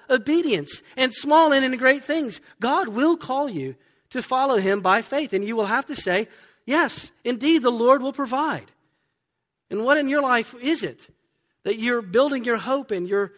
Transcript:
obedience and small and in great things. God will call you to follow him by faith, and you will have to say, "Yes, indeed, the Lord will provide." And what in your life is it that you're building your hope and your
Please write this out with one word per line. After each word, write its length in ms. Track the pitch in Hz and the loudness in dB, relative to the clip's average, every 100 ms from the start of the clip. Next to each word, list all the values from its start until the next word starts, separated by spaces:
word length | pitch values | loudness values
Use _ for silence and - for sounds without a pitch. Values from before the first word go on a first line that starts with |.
| - | -2
obedience 720 | 254 214 330 330 180 143 - _ - | 0 2 0 2 -2 -4 -10 _ -2
and 180 | 262 | -2
small 380 | - 277 311 320 | 0 2 4 6
and 120 | 269 262 | 4 2
in 120 | 254 | 2
great 240 | 262 277 | 2 2
things. 360 | - 320 262 - _ - | 0 -4 -4 -8 _ -6
God 300 | 233 320 269 | -2 0 -2
will 280 | 214 311 330 | 0 2 2
call 320 | - 262 294 | -2 -4 -2
you 260 | 170 131 135 _ _ _ | -4 -8 -12 _ _ _
to 100 | 254 | -8
follow 360 | - 254 277 226 | -2 0 2 2
him 240 | 196 202 | 2 0
by 200 | 185 208 | 2 2
faith, 320 | - 277 294 | 0 -4 -2
and 100 | 196 | -4
you 120 | 202 226 | -2 -2
will 100 | 202 | -2
have 200 | 233 277 | -2 -4
to 80 | 285 | -6
say, 320 | 190 185 220 - _ _ - | -2 -2 -2 -10 _ _ -2
"Yes, 460 | 302 254 - - _ | 0 0 -4 -14 _
indeed, 400 | 240 247 277 330 | -6 -2 2 4
the 80 | 240 | 2
Lord 300 | 233 240 277 | 2 4 4
will 120 | 262 | 0
provide." 580 | 277 254 262 311 165 - _ _ _ _ _ _ _ _ _ - | -6 -4 -2 -2 -4 -10 _ _ _ _ _ _ _ _ _ -10
And 140 | 202 | -4
what 140 | 240 302 | 2 2
in 100 | 269 | 2
your 140 | 294 | 0
life 320 | 269 240 220 247 | 2 0 0 -6
is 220 | 254 330 | -4 -2
it 240 | 165 - - _ _ _ _ _ | -4 -10 -20 _ _ _ _ _
that 160 | - 220 | -4 -2
you're 220 | 233 240 | 0 -2
building 420 | 196 208 285 269 | 0 2 2 0
your 140 | 240 226 | -2 -4
hope 340 | 190 277 247 | -2 -4 -2
and 180 | 196 180 | -6 -2
your 240 | 202 196 | -2 -4